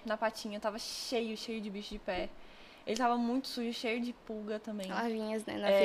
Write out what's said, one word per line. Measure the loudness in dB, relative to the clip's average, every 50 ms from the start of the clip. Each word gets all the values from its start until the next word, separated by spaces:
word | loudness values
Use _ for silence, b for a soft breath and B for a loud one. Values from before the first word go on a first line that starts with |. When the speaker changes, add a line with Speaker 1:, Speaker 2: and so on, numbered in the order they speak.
| -2
Speaker 1:
na | -2 0
patinha, | 2 2 0 0 -2 -6 -6 -4 -2
tava | -2 -2 -2 -2
cheio, | -6 -6 -6 -6 -4 0 0 0 0 0 -2
cheio | -4 -4 -4 -4 -4
de | -4 -4
bicho | -6 -6 -8 -8
de | -10 -6
pé. | -4 -4 -2 -2 -2 -4 B B B B B B B B B B B
Ele | -2 2
tava | 4 4 4 6
muito | 4 4 2 2 0 0 -2
sujo, | -2 -2 -2 -2
cheio | -2 -2 0 0 0 0
de | -2 -4
pulga | -6 -8 -10 -8 -8 -6 -4 -4 -4 -4
também. | -4 -6 -6 -4 -4 -2
Speaker 2:
Larvinhas, | -2 0 0 0 0 0 0 0 -2 -2 -2
né, | -2 -2 2
na | 4 6
Speaker 1:
É, | 8 8